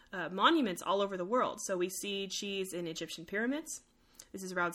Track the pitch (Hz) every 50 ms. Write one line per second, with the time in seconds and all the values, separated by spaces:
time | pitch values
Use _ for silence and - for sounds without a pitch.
0 | - _ - 190 170 151 180 190 208 269 339 320 269 208 180 170 - - 185 196
1 | 202 196 196 185 180 185 226 254 226 - - - - - 196 180 180 185 185 -
2 | - 202 202 196 196 196 190 - - 202 196 196 190 185 - 175 175 165 160 165
3 | 170 160 - - 165 - - 202 226 240 269 302 330 - - - - _ _ _
4 | _ _ _ - - - - 196 190 185 185 180 175 175 170